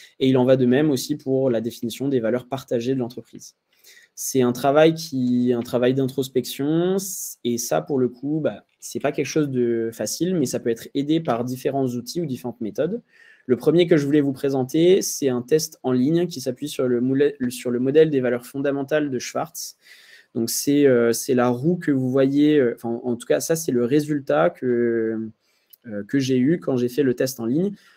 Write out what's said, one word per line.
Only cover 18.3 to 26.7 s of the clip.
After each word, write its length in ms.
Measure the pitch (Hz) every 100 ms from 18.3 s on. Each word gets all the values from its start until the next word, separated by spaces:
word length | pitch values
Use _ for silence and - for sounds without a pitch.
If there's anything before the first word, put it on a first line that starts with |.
| 120 -
fondamentales 640 | 139 139 139 135 156 147
de 80 | 123
Schwartz. 580 | - 127 131 - - - - - - - _
Donc, 160 | 120 117
c'est, 360 | - - 143 139
euh, 260 | 123 117
c'est 220 | 117 -
la 140 | 123 123
roue 280 | 120 151 175
que 140 | 165
vous 200 | 135 131
voyez, 480 | 135 135 139 151 151
euh, 160 | 120
enfin, 260 | 127 117 117
en 140 | 123 120
tout 100 | -
cas, 140 | 147
ça, 160 | - 165
c'est 160 | 156
le 140 | 123 120
résultat 640 | 147 147 151 135 147 175
que, 800 | 175 127 120 120 117 113 110 110 - _ _ _ - 123
euh, 160 | 104
que 140 | 101 139
j'ai 180 | 131 131
eu 240 | 131 175
quand 160 | -